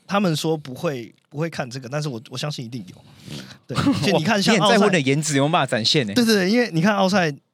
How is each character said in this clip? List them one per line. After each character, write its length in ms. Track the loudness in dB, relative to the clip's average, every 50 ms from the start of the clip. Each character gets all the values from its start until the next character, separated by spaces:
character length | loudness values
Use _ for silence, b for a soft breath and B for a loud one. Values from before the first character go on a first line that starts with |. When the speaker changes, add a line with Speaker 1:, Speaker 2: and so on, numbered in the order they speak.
| _
Speaker 1:
他 140 | -4 -2 0
们 160 | 0 0 0
说 180 | 0 0 -2 -2
不 200 | -2 -4 -12 -12
会， 360 | -6 -6 -4 -4 -4 -10 -12 -16 _ _ _
不 80 | -8 -6
会 100 | -6 -6
看 200 | -6 -8 -8 -8
这 100 | -8 -12
个， 80 | -12 -8
但 140 | -8 -6 -6
是 80 | -6
我， 100 | -8 -8 -12 -12
我 80 | -12
相 160 | -8 -8 -8 -8
信 100 | -8 -12
一 60 | -10
定 160 | -10 -12 -12
有。 80 | -14 -18 -20 -20 -20 -20 B B B B B B B B B B
对， 100 | -8 -4 -2 0 0 2
Speaker 2:
<laughs> 120 | 2 2
Speaker 1:
就 140 | 2 2 2
你 40 | 2
看 200 | 2 0 2 2
像 120 | 2 2 4
奥 100 | 4 4
赛 0 |
Speaker 2:
哇， 0 |
你 40 | 4
很 60 | 4
在 0 |
乎 60 | 4
你 80 | 4 4
的 80 | 2
颜 220 | 2 2 0 0 0
值 140 | 0 2 2
有 60 | 2
没 20 |
有 60 | 4 2
办 100 | 2 0
法 40 |
展 160 | 2 0 0 0
现 240 | 2 2 2 0
欸？ 60 | 0 2
Speaker 1:
对， 100 | 2 2
对， 120 | 4 4
对， 160 | 2 2 2
因 100 | 2 2
为 100 | 2 0
你 120 | 0 0 2
看 120 | 2 2
奥 140 | 2 2 2
赛 260 | 2 2 2 0 -2 -6 _ _